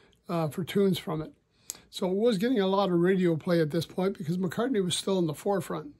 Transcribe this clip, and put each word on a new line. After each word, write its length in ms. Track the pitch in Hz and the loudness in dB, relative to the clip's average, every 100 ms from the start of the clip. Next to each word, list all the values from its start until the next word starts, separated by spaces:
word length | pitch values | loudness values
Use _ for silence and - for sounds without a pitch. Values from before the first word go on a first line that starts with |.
| _ _ - | _ _ -6
uh, 200 | 170 160 | -4 -2
for 160 | - | -4
tunes 340 | 170 202 196 175 | -4 2 2 0
from 240 | - 160 | -4 -6
it. 100 | - - _ _ _ - - | -8 -14 _ _ _ -18 -16
So 180 | - 190 | -6 -2
it 80 | 196 | 2
was 220 | 233 196 | 2 2
getting 220 | 233 254 | 2 2
a 60 | 190 | 2
lot 240 | 196 196 | 2 2
of 80 | 175 | 4
radio 380 | 175 190 175 160 | 4 4 2 2
play 240 | 180 170 | 0 2
at 100 | 156 | 2
this 160 | 165 - | -2 -4
point 320 | - 185 - | -2 -2 -2
because 200 | 151 180 | -4 -2
McCartney 440 | 185 - 247 220 | -2 -2 0 0
was 120 | 185 - | 0 -2
still 220 | - 196 | 0 0
in 80 | 165 | 0
the 80 | |
forefront. 600 | 147 - 196 139 - 214 - | -2 -2 -2 -2 -8 -10 -18